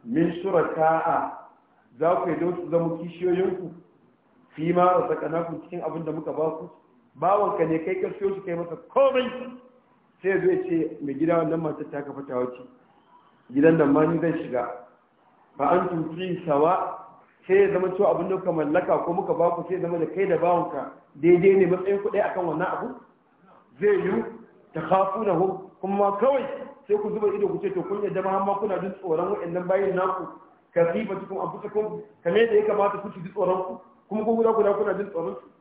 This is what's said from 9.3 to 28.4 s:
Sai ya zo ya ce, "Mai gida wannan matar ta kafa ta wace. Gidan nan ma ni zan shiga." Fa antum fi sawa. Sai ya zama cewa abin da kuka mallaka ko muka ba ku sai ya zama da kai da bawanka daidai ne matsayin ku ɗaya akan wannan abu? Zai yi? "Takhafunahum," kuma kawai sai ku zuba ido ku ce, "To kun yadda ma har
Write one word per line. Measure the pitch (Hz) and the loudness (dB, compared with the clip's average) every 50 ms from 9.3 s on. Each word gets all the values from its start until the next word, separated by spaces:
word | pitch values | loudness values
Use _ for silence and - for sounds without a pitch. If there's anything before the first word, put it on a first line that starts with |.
| - - - 240 - - - - _ _ _ _ _ _ _ _ _ _ | -6 -10 -12 -12 -14 -18 -20 -20 _ _ _ _ _ _ _ _ _ _
Sai | - 185 | -2 0
ya | 196 175 | 0 2
zo | 165 185 | 2 2
ya | 180 - - | 2 2 0
ce, | - 170 165 156 - - - | -2 -2 -2 -2 -2 -6 -8
"Mai | 147 143 135 | -8 -8 -2
gida | 135 160 160 170 | 0 0 2 2
wannan | 165 165 156 160 165 | 2 2 0 -2 -2
matar | 160 151 147 151 147 - | -2 -4 -6 -6 -10 -10
ta | - 143 135 | -8 -10 -8
kafa | 139 135 139 135 | -8 -12 -12 -12
ta | 139 135 | -6 -4
wace. | 123 123 123 - - - - _ _ _ _ _ _ _ _ _ - _ _ _ _ _ _ | -2 -2 -4 -6 -14 -18 -20 _ _ _ _ _ _ _ _ _ -20 _ _ _ _ _ _
Gidan | 120 139 147 165 165 | 2 6 6 6 8
nan | 165 151 139 | 6 4 6
ma | 143 156 156 | 6 6 4
ni | 170 165 156 | 4 2 0
zan | 165 165 151 | 0 0 -2
shiga." | 165 - 120 123 120 117 - - - - - _ _ _ _ _ _ _ _ _ _ _ _ _ | -2 -4 -4 -4 -4 -4 -4 -8 -14 -16 -20 _ _ _ _ _ _ _ _ _ _ _ _ _
Fa | - 139 151 | -2 2 2
antum | 175 185 185 180 175 160 151 156 160 | 2 2 2 0 -2 -4 -4 -4 -6
fi | 170 185 185 170 - - | -8 -6 -6 -6 -6 -2
sawa. | 165 143 143 151 165 185 185 - - - - - - - - _ _ _ _ _ | 0 2 4 4 4 4 2 -2 -4 -8 -12 -16 -20 -20 -20 _ _ _ _ _
Sai | - 185 | 2 6
ya | 202 202 190 - | 6 6 6 4
zama | 180 185 185 185 | 0 0 0 0
cewa | 190 202 180 170 | 2 2 2 2
abin | 160 175 190 | 2 0 -2
da | 190 | -4
kuka | 170 175 180 | -2 -2 -2
mallaka | 170 160 151 147 156 180 180 - 170 151 - | 0 0 0 2 0 0 2 2 0 0 2
ko | 175 170 | -2 -2
muka | 190 185 175 160 | -2 0 -2 0
ba | 156 170 175 170 | 2 2 0 0
ku | 170 165 | -2 -4
sai | 170 185 | -6 -4
ya | 180 | -4
zama | 175 170 175 | -2 -2 -2
da | 170 156 | -2 -2
kai | 151 - 185 196 | -4 -2 -2 0
da | 190 170 | 0 2
bawanka | 156 165 175 175 170 147 - 156 139 - - - - _ _ _ | 2 2 2 2 2 0 -2 -6 -8 -8 -10 -14 -20 _ _ _
daidai | 147 143 170 180 175 175 196 190 | 0 6 6 6 8 8 6 6
ne | 190 185 | 6 6
matsayin | 170 180 180 - 196 202 196 | 4 2 0 0 -2 -2 0
ku | - 208 | -2 -2
ɗaya | - 202 - - | 0 0 0 0
akan | - 185 180 | -2 -4 -4
wannan | 170 151 160 180 | -4 -2 -2 -2
abu? | 180 - 175 202 254 262 - - _ _ _ _ _ _ _ _ - - - _ _ _ 135 | -4 -4 -6 -8 -10 -12 -14 -20 _ _ _ _ _ _ _ _ -20 -20 -20 _ _ _ 0
Zai | 185 208 202 | 2 4 4
yi? | 180 165 185 202 226 - - - - - - _ _ _ _ _ | 4 2 0 0 0 -2 -4 -10 -16 -20 -20 _ _ _ _ _
"Takhafunahum," | 160 156 156 185 190 196 190 190 220 220 202 175 160 185 190 190 - - - - _ | -8 -2 2 2 2 2 2 0 -2 0 0 2 2 2 0 -2 -6 -12 -18 -14 _
kuma | - 190 196 202 202 202 202 | -6 -4 0 2 2 0 2
kawai | 202 220 269 277 262 214 185 - - - - - - - | 2 2 2 2 2 -2 -4 -8 -10 -12 -14 -18 -20 -2
sai | - 208 | -2 0
ku | 208 214 214 | 0 0 -2
zuba | - 220 208 202 190 | -2 0 0 0 0
ido | 208 202 175 | 0 -2 -2
ku | 160 165 | -2 -2
ce, | 196 196 190 | -4 -4 -4
"To | 180 - | -4 -4
kun | - 202 208 208 | -4 -4 -4 -4
yadda | 190 170 190 185 | -2 -2 -2 -2
ma | 190 | 0
har | 190 196 | 0 0